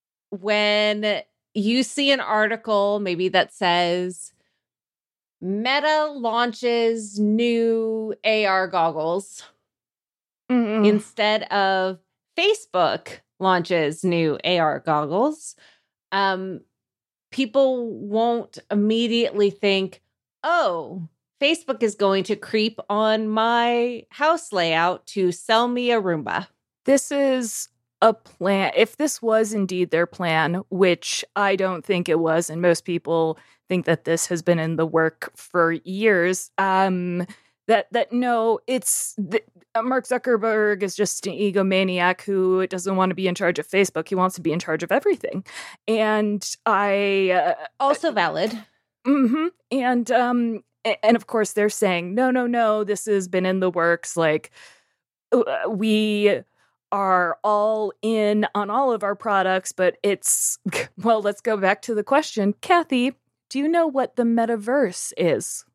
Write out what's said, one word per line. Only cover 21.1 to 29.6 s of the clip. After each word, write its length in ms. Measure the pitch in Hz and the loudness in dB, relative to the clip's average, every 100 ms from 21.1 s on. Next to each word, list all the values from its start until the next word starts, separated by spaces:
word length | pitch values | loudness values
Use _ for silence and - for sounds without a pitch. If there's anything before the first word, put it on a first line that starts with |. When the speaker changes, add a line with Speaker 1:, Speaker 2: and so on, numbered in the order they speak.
| _ _ - | _ _ -2
Speaker 1:
Facebook 420 | 190 320 - 262 | -2 0 -4 -2
is 120 | 226 | -2
going 280 | 202 196 196 | 2 2 2
to 120 | 190 202 | 0 -6
creep 420 | - 220 214 220 - | -2 0 0 -2 -6
on 360 | 208 220 220 214 | 0 2 0 0
my 760 | 220 226 233 240 240 240 240 - | 0 2 2 2 0 -2 -6 -12
house 420 | - 302 330 - | -2 0 0 -2
layout 540 | 196 165 160 170 - - | -2 0 2 2 -2 -6
to 260 | 202 180 | -2 0
sell 360 | 175 - 226 240 | 0 0 2 2
me 220 | 247 240 | 0 0
a 100 | 233 | 0
Roomba." 480 | 190 160 - 87 190 _ _ _ | 0 -2 -2 -6 -6 _ _ _
Speaker 2:
This 260 | - 277 - | 2 2 2
is 560 | 285 277 254 233 - - _ _ - | 0 2 0 -2 -8 -12 _ _ 2
a 100 | 226 | 4
plan. 580 | 220 - - 185 190 180 | 4 -6 -4 0 0 2
If 220 | 175 214 - | 2 2 2
this 240 | 294 - | -2 -2
was 300 | 226 220 220 | 0 2 2
indeed 380 | 214 | -2